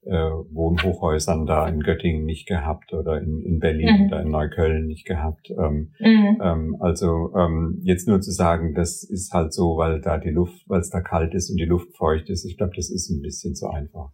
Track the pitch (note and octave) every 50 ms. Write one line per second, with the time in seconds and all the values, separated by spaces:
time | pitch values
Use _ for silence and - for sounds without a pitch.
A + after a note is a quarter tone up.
0 | _ - F#2+ E2 D#2+ D#2+ D#2+ D#2+ D#2 - D2+ D#2 E2 E2 F2 E2+ - F#2+ F2 -
1 | - E2 D#2 D#2 D2+ - E2+ D#2+ D#2 D#2 F2+ D2+ D#2 D#2+ E2+ D2+ D2 - E2 -
2 | - F2 D#2+ D2+ D#2 D#2 D#2+ - - - G2+ E2+ D2 D#2 D#2 D#2 - _ - E2
3 | D#2 E2 D#2+ D2+ - D#2+ D2+ D#2 - - F2 D#2+ D#2 E2 D#2 D#2 D#2+ - A3 G3+
4 | G2+ G2 E2+ D#2 D2+ D#2 D2+ D#2 D2+ D2+ - - - E2+ E2 D#2 D#2+ D#2+ D2+ -
5 | - - F#2 D#2 D2 D#2 D#2+ _ _ - - - F2 D2+ D2 D2 D2+ - - _
6 | G#3+ G#3+ A3+ A3 G#3 G3+ G#3+ - - F2+ E2 D#2+ D#2 D#2 - - - - - -
7 | G2+ F2 E2 E2 E2 - - F#2+ F2 E2 E2 D#2+ E2 E2 F2+ - - F#2 F#2 F2
8 | - - G#2 F#2+ F#2+ - F#2 - F2+ E2+ E2+ E2+ E2 E2 D2 E2+ E2+ E2 - -
9 | - - - F#2 F2+ - - F2 E2 D#2+ - - F2 E2+ E2 D#2 D#2+ D#2+ D#2+ D#2
10 | - F2 E2 D#2 - E2+ D2+ E2 F2+ F2 - - _ - G2+ F#2 E2+ - - F2
11 | F2 - - E2+ D#2+ E2 - F#2 E2+ - - F2+ E2+ E2 F2 F2 - - - -
12 | - D#2 D#2 D#2+ D#2+ - F2+ E2+ - - - - G#2 F2+ - - E2 - - F2+
13 | - - - D2 C#2 - - - - - - - - - - D2+ C#2+ D#2 _ -
14 | C2+ C#2